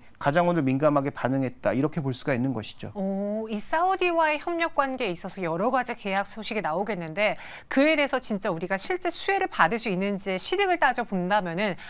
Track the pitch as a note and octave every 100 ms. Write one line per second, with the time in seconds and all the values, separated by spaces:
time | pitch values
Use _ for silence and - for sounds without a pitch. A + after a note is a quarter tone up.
0 | - - C#3+ D3+ F3 F3 C3+ C3 D3+ C#3+
1 | C#3 - B2 C3+ C3 - - A2 D3 E3
2 | C#3 B2 - B2+ C3 A#2 G2+ - G#2+ G3+
3 | F#3+ G3 G3+ G#3+ A3 G#3+ - D#4+ F4+ F#4+
4 | F4+ E4 D#4 D4+ D#4+ E4+ E4 D#4+ C4+ C4
5 | A#3 E3+ F#3+ F#3 F3 E3 G#3+ B3+ B3 A#3
6 | G3+ F#3+ G3+ - G#3 G#3+ D#3+ D#3+ G#3 G3
7 | E3 D#3+ G#3 E3 - - - - D4 D#4
8 | C#4+ C4 - G#3 A3 E3 F3 F#3+ - F4+
9 | F4 - - G4 F#4 - E3 A3 A3+ F3+
10 | G3 G3 G3 F#3 - F#4 G4 F4 C#4+ B3
11 | A#3+ F#3+ F3+ G#3 F3+ E3 G#3 D#3+